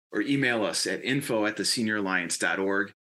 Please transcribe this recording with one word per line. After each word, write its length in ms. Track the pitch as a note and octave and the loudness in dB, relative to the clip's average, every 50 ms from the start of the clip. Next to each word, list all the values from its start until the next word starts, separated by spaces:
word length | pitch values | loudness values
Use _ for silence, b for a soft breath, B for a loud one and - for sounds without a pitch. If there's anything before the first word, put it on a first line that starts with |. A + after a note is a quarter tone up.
| _ - | _ -8
or 100 | - G#2+ | -4 -2
email 440 | G#2 C#3 C#3+ C#3 C3+ B2 A#2+ A2+ G2+ | 0 0 0 2 2 2 2 2 0
us 220 | F2+ D#2+ - - | 0 0 -2 -2
at 180 | F#2 F#2+ - - | -2 -2 -2 -2
info 420 | G#2+ C3 C#3+ C#3+ - B2+ A2 G#2 | -2 -2 0 0 0 0 2 2
at 100 | G#2+ G#2 | 0 0
the 80 | - G2 | 0 -2
senior 320 | - - C3 A#2 A2 G#2+ | 0 0 0 0 0 0
alliance 400 | G#2+ G2+ F#2+ F#2 F#2 F2 E2+ - | 0 0 2 2 2 0 0 -2
dot 220 | - - F2 E2+ F#2 | -2 0 0 0 0
org. 340 | G2 G2 G2 G2 G#2 G2 - _ _ | 0 0 2 0 -2 -2 -6 _ _